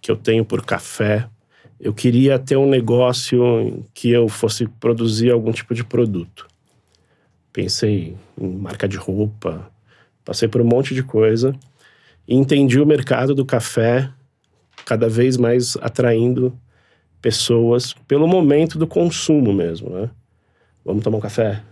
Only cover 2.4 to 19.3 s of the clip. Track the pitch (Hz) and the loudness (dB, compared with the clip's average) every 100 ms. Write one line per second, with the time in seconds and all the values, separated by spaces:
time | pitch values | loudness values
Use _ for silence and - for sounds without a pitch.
2.4 | 135 135 139 131 113 120 123 123 - 127 | 0 2 4 2 2 2 2 0 0 2
3.4 | 123 117 107 - - - 120 120 113 107 | 2 2 -2 -6 -14 -4 0 2 2 0
4.4 | 110 - 110 - 110 117 117 110 120 120 | -4 -2 -6 -4 -2 0 0 0 2 2
5.4 | 110 113 - 113 117 - 117 95 85 - | 0 -6 -6 -6 -4 -2 -2 -2 -8 -16
6.4 | - _ _ _ _ _ _ _ _ _ | -20 _ _ _ _ _ _ _ _ _
7.4 | _ - 95 - 110 101 82 92 - - | _ -8 -6 -2 0 -2 -4 -14 -20 -10
8.4 | 95 92 95 - 101 95 - 95 107 107 | -8 -8 -10 -6 -6 -6 -6 -4 -4 -6
9.4 | 87 80 95 _ _ _ _ _ - - | -10 -10 -14 _ _ _ _ _ -12 -4
10.4 | 113 120 117 120 135 131 131 110 110 113 | 0 2 2 2 0 -4 -2 2 2 2
11.4 | 131 135 - _ _ _ _ _ - 127 | 0 -2 -10 _ _ _ _ _ -2 2
12.4 | 135 143 139 123 147 147 - 123 131 139 | 4 4 4 4 4 2 2 0 0 0
13.4 | 135 120 - - 113 120 131 - _ _ | 0 -2 -2 0 2 2 0 -8 _ _
14.4 | _ _ _ - - 110 113 113 127 127 | _ _ _ -14 -6 0 0 2 2 2
15.4 | 117 123 120 - - - 123 113 120 127 | 2 2 0 -4 -6 -2 2 2 2 0
16.4 | 127 - _ _ _ _ _ _ 120 - | -2 -4 _ _ _ _ _ _ -4 -2
17.4 | - 120 117 120 123 - - 143 165 185 | 0 2 2 2 -2 -8 -2 2 2 4
18.4 | 151 143 160 160 156 - 170 - - | 4 4 2 -2 -2 0 0 0 0